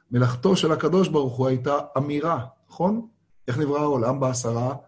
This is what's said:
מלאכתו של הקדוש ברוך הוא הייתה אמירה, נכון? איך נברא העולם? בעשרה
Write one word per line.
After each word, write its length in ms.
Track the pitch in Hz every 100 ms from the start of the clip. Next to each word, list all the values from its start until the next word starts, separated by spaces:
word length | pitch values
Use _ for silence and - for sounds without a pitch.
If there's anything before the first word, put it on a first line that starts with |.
| _
מלאכתו 440 | 123 123 - 190 185
של 160 | 156
הקדוש 360 | 156 156 180 175
ברוך 300 | 151 135 120
הוא 100 | 131
הייתה 300 | 131 127 143 - 135
אמירה, 480 | 143 147 160 208 120 - _
נכון? 380 | - 175 220 233 _ _ _ -
איך 100 | 120
נברא 220 | 147 143
העולם? 400 | 151 135 117 139
בעשרה 560 | 131 123 117 117 123 135